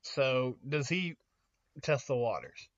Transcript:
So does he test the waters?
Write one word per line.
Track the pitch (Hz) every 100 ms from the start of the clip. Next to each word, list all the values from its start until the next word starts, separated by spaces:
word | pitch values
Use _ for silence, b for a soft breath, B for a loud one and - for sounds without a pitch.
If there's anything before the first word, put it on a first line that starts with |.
So | - - 131 127 127 123 139
does | 151 139
he | 180 175 - _ _ _ _ _ 156
test | - 143 -
the | 127
waters? | 117 85 62 - -